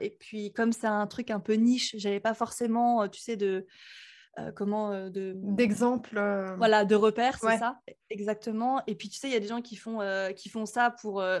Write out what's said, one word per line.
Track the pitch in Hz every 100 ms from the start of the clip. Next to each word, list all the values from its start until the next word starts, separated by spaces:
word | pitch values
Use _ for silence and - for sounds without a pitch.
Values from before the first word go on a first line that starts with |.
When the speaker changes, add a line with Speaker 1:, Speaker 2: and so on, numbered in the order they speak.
Speaker 1:
et | 208
puis, | - - 214 208
comme | - 226
c'est | 226 220
un | 208 208
truc | - 240
un | 208
peu | -
niche, | 220 233 247 - 220
j'avais | 202 202
pas | 220
forcément, | 220 226 - 240 226 240 240
euh, | 202
tu | -
sais, | - 220
de, | 196 190 190 - - - - - _ -
euh, | -
comment, | - 202 208 214
euh, | 196 190
de | 190 190 190
Speaker 2:
D'exemple, | 202 202 240 208 240 247 - 214
euh, | 202 202 190 185
Speaker 1:
Voilà, | 226 214 202
de | 208
repères, | 220 214 247 269
c'est | 220
Speaker 2:
ouais. | 226
Speaker 1:
ça, | 240 - - - -
exactement. | 214 208 208 233 220 240 269 -
Et | 208
puis, | 208
tu | -
sais, | 277
il |
y | 240
a |
des | 202
gens | 233
qui | 240 208
font, | 226 226
euh, | 196 190 190
qui | 185 190
font | 220 214
ça | 240 240
pour, | 240 214 196
euh, | 185 185